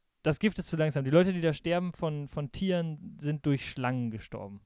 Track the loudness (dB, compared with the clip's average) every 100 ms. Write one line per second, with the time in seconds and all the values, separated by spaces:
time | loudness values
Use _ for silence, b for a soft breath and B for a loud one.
0 | _ _ 0 2 0 0 -4 0 0 0
1 | 6 6 6 2 0 0 0 0 -2 -4
2 | -4 -4 -6 -6 -6 -2 0 0 -2 -6
3 | -12 -6 -4 0 2 0 -2 -4 -2 0
4 | -2 -4 -10 -10 -10 -14